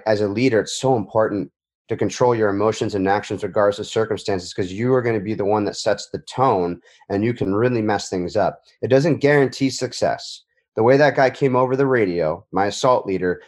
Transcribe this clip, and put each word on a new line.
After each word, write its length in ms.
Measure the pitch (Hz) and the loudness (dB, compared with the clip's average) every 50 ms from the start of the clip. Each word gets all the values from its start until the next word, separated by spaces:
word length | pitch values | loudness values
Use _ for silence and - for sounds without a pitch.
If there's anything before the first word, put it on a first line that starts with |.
| - | 0
as 140 | 110 110 104 | -2 0 0
a 80 | 107 | 0
leader, 320 | 98 101 113 131 135 113 104 | -2 0 0 0 2 2 2
it's 180 | 92 - - | 0 -2 -6
so 200 | - - 131 131 | -2 0 0 0
important 520 | 113 95 - - 110 110 - 101 98 - - _ _ _ _ _ _ _ _ | 0 -2 -2 0 0 0 0 -2 -4 -6 -8 _ _ _ _ _ _ _ _
to 60 | 147 | -4
control 400 | - - 127 - - 131 123 120 | -4 -4 -4 0 2 2 2 2
your 140 | 110 107 101 | 2 0 0
emotions 440 | 98 101 107 110 107 - 117 104 104 | 0 2 0 0 0 0 -4 -2 -2
and 120 | 98 95 | 0 0
actions 360 | 98 101 104 - - 107 92 104 | 0 0 0 -2 -4 -6 -6 -6
regardless 360 | 95 - 110 101 104 101 107 | -4 0 2 2 2 2 -2
of 80 | 101 | -8
circumstances, 680 | - - 113 110 107 104 98 - - 98 90 87 87 - | -4 -2 -2 -2 0 -4 -4 -4 -4 -4 -4 -6 -8 -6
'cause 200 | - 98 90 95 | -6 -6 -6 -4
you 200 | 104 120 127 131 | -4 0 2 2
are 80 | 127 | 2
gonna 200 | 117 117 113 104 | 2 0 -2 -2
be 120 | 92 107 107 | -2 -4 -4
the 120 | 92 101 | -2 0
one 180 | 98 107 104 101 | 0 0 0 0
that 140 | 98 - | -2 -4
sets 320 | - - 110 101 - - - | -4 -2 -2 -2 -2 -4 -10
the 100 | - - | -12 -12
tone 640 | - - - 127 131 131 110 92 87 87 87 - _ _ _ _ _ - | -12 -10 -2 0 2 2 2 2 0 -2 -4 -8 _ _ _ _ _ -4
and 140 | 101 98 107 | -2 0 0
you 100 | 120 120 | -2 -2
can 220 | - 107 95 98 | -2 -2 -2 0
really 260 | 104 120 127 123 113 | 0 0 0 0 0
mess 280 | 107 107 104 98 - - | 0 0 -2 -2 -4 -4
things 260 | 101 92 87 87 - | -4 -4 -4 -2 -2
up. 260 | 107 92 82 - - _ _ _ _ | 0 0 0 -2 -6 _ _ _ _
It 80 | 104 107 | 0 2
doesn't 300 | 127 135 147 175 135 110 | 2 4 4 2 0 2
guarantee 500 | - 143 147 143 135 120 - - 139 131 | 2 4 4 4 2 2 0 -2 -4 -4
success. 760 | 127 - 131 123 - - 107 73 57 - - - - - _ _ _ _ _ _ _ | -2 -4 -8 -8 -4 -4 -2 -2 -2 -4 -8 -14 -16 -18 _ _ _ _ _ _ _
The 80 | 107 110 | 2 4
way 140 | 120 135 | 4 6
that 180 | 139 151 139 123 | 6 6 4 4
guy 140 | 143 135 127 | 4 2 2
came 260 | 127 - 147 131 123 | 2 0 0 0 2
over 220 | 123 131 127 131 | 2 2 2 2
the 100 | 135 139 | 0 2
radio, 580 | 135 131 117 104 92 85 85 80 78 82 95 - _ | 2 4 2 2 2 0 0 0 -2 -2 -4 -8 _
my 140 | 90 92 101 | -2 -2 -2
assault 400 | 104 - - - 127 127 113 - | 0 -2 0 2 2 2 2 0
leader, 360 | 98 95 87 90 90 87 - - | -2 -4 -2 -2 -2 -4 -4 -10